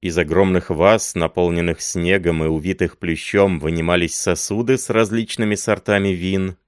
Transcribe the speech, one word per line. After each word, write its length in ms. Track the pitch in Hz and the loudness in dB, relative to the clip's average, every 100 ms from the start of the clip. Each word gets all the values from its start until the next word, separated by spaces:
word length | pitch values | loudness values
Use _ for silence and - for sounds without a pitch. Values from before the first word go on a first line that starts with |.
из 160 | 98 82 | -4 -2
огромных 540 | 82 82 98 92 - | 0 2 4 2 0
ваз, 420 | 76 90 110 - | 2 4 4 0
наполненных 680 | - 80 - 87 85 85 82 | -2 -2 0 0 0 -2 -2
снегом 640 | - 92 85 95 85 82 | -6 -4 0 2 2 0
и 40 | 78 | 0
увитых 500 | 80 80 92 87 - | -2 -2 -2 -2 -4
плющом, 640 | 87 80 - 101 98 87 | -6 -4 -2 2 2 2
вынимались 560 | 76 82 82 87 85 - | -2 -2 0 0 0 -2
сосуды 640 | - 85 - 104 117 131 | -2 -2 -2 -4 0 -2
с 100 | - | 0
различными 640 | 113 110 113 113 - 110 | 0 0 -2 -4 -4 -2
сортами 560 | 104 - 101 - 101 98 | -2 -2 -2 2 2 2
вин. 460 | 90 90 95 95 90 | 0 -2 -2 -2 -6